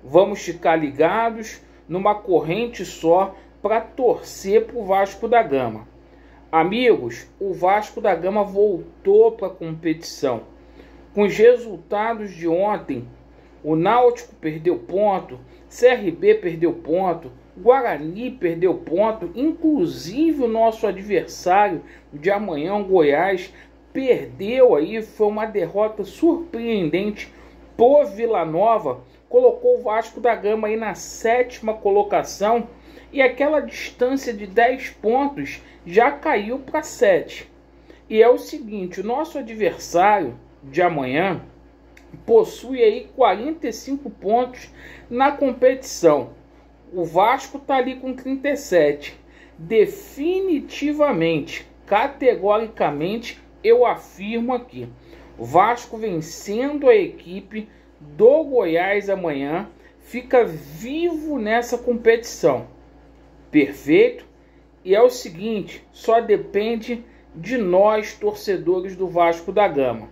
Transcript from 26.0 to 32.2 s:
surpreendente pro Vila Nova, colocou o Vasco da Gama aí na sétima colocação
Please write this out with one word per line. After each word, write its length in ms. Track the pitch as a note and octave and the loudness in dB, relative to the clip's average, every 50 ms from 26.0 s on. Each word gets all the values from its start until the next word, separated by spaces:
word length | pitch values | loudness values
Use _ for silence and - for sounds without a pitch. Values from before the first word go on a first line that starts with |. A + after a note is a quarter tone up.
surpreendente 1300 | F#3+ - - - - E4+ - E3+ - - - A#3 A#3 A#3 A3+ G3+ F3 D3+ D3+ F3+ G3+ G#3+ G#3 - - - - - - - - - - - - | -10 -10 -6 0 2 2 2 0 -6 -8 -10 -8 -4 -2 -2 -2 0 0 -2 -2 -2 -4 -6 -8 -14 -18 -18 -20 -20 -20 -20 -20 -20 -20 0
pro 300 | - A3+ B3+ C#4+ D4 C#4+ | 4 4 6 6 6 4
Vila 400 | D4 G3 G#3 A#3 A3+ A3 F#3 E3 | 2 -2 -4 -2 0 0 0 -2
Nova, 580 | D#3+ D#3 E3 G3+ A3+ A3+ G#3 E3 C#3 B2 - - _ _ _ _ _ | -2 0 2 2 2 2 2 0 -4 -6 -6 -10 _ _ _ _ _
colocou 480 | - B3 B3+ A#3+ - - - B3 B3 | 2 6 6 6 4 4 2 2 2
o 60 | A3+ | 2
Vasco 360 | G#3 G#3 G#3+ A3+ A3 - - - | 2 -2 -2 -2 -2 -4 -12 -2
da 160 | A3+ A#3+ A3 | 0 0 0
Gama 340 | F#3+ F#3+ G#3 A3 A3 G#3+ G#3+ | 2 0 -2 -2 0 -2 -2
aí 100 | A3 A3+ | -2 -4
na 160 | A3+ G#3 F3+ | -4 -6 -8
sétima 800 | - - - - - - A3+ A#3 B3 B3 B3 - - - A3 G#3+ | -10 -12 -16 -16 -4 0 0 2 2 0 -2 -4 -8 -6 -6 -6
colocação 960 | A3 - G#3 G3 G#3 G3+ G3+ F#3+ E3 | -2 0 2 2 2 2 2 0 -2